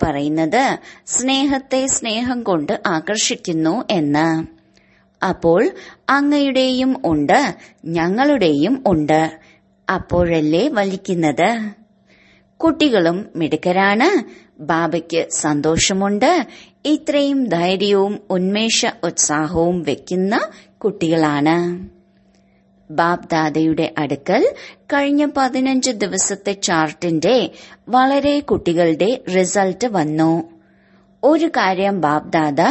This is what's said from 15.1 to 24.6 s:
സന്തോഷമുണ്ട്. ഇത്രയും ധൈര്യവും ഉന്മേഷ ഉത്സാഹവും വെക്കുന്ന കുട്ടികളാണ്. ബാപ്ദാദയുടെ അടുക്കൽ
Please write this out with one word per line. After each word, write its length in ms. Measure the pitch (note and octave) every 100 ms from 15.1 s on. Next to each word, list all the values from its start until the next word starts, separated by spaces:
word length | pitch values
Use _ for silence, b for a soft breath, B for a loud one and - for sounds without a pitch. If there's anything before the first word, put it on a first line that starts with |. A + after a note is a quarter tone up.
| E3 -
സന്തോഷമുണ്ട്. 1160 | - D3+ D3 D#3 E3 - F#3+ G3+ G#3 C4 F4 A3+ B B B C#4
ഇത്രയും 600 | D4+ D4+ C#4+ C#4 C#4 A#3+
ധൈര്യവും 720 | E3+ F3 F#3+ G#3 G3+ G3 - -
ഉന്മേഷ 560 | F#3 F#3 G#3 A3+ - A#3+ -
ഉത്സാഹവും 760 | E3+ - - D3+ D#3 E3 E3+ F3+
വെക്കുന്ന 680 | D3+ C3 - F3+ F#3+ A#3 D#5 B B -
കുട്ടികളാണ്. 1120 | A3 - E3 E3 D3+ C#3+ D3+ E3+ F3 F3+ F#3+ - _ _ _ b b b b _ -
ബാപ്ദാദയുടെ 1000 | D#3 E3+ F3 - D#3+ D#3 D3+ D#3+ D#3+ D#3+ -
അടുക്കൽ 520 | C#3+ C#3+ - G#3+ A#4 -